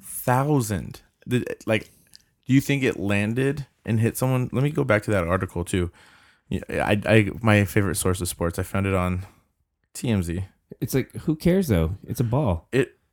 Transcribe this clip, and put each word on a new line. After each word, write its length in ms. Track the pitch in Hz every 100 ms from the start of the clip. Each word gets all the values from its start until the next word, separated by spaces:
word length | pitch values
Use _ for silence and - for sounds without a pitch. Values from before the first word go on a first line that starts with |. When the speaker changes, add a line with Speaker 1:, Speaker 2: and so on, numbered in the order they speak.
Speaker 1:
thousand. 1000 | - - - 123 143 147 110 95 58 - _ _ -
Did, 180 | 123 - - -
like, 240 | 110 - _ _ - _ _ -
do 60 |
you 60 | 135
think 220 | 139 139
it 160 | 127 -
landed 680 | 98 101 104 120 135 147 135 _ -
and 140 | 113
hit 160 | 110 -
someone? 300 | 127 127 123
Let 100 | 120
me 60 | 143
go 140 | 156
back 180 | 123 107
to 60 | 110
that 120 | 101 85
article 360 | 92 92 90
too. 260 | 87 98 85 - - _ _ _ _
Yeah, 120 | - -
I, 320 | - - 104 -
I, 240 | 110 98 -
my 220 | 113 104 104
favorite 300 | 107 98 -
source 240 | 95 92
of 60 | 87
sports. 280 | - 85 90
I 40 |
found 240 | 92 98 98
it 80 |
on 320 | 95 90 90 95 _ _ _ _ _ _
T 160 | - 131
M 140 | 104
Z. 220 | 85 85 98 _ _ -
Speaker 2:
It's 140 | -
like, 180 | 135 - 110 -
who 100 | 156
cares 320 | 175 185 170
though? 280 | 90 80 98 -
It's 140 | 113
a 40 |
ball. 440 | 117 123 135 85 -
Speaker 1:
It, 240 | 127 - _ _